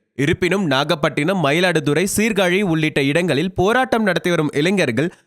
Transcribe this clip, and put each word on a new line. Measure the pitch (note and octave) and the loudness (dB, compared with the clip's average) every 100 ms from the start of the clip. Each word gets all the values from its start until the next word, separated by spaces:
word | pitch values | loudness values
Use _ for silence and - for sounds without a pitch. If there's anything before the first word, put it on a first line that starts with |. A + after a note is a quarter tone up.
| _ | _
இருப்பினும் | - C#3+ F3 F3+ F#3 F#3 | -4 -2 0 0 0 0
நாகப்பட்டினம், | C3+ D3 E3 D#3 C#3+ D3 G3 | 0 0 0 -2 0 -2 0
மயிலாடுதுறை, | C#3+ D3+ F#3 E3+ - D3 G3 - | 0 2 2 0 0 0 0 0
சீர்காழி | A3 G3+ F3+ F3+ | 0 0 0 0
உள்ளிட்ட | G3+ D#3+ D#3 D3+ | 0 0 0 0
இடங்களில் | C#3 C#3+ F3+ C3+ F#3 | 0 0 0 0 -2
போராட்டம் | F#3 F3+ B3 B3+ A#3 | 0 0 2 0 0
நடத்தி | G#3+ F3 F3+ | 0 -2 0
வரும் | E3+ D3+ | 0 0
இளைஞர்கள் | - D#3 G3 D3+ A2+ E3 - | 0 0 0 0 0 -4 -6